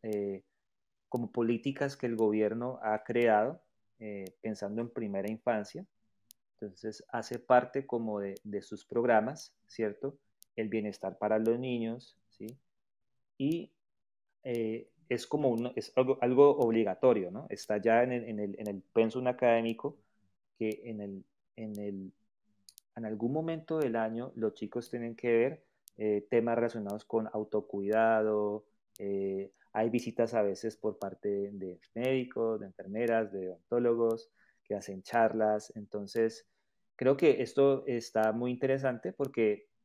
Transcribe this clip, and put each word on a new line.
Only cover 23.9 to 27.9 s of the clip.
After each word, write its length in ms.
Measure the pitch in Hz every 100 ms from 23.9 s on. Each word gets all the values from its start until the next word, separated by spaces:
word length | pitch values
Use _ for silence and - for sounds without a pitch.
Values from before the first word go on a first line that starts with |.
| 113
año 360 | 110 113 127 -
los 180 | 110
chicos 360 | - 107 123 117
tienen 240 | 120 117
que 180 | 113 123
ver, 320 | 117 127 156 _ _ - -
eh, 280 | 107 104 -
temas 260 | 117 117 117
relacionados 480 | 117 117 101 104
con 240 | - 113 110
autocuidado, 1300 | 107 101 107 - 101 98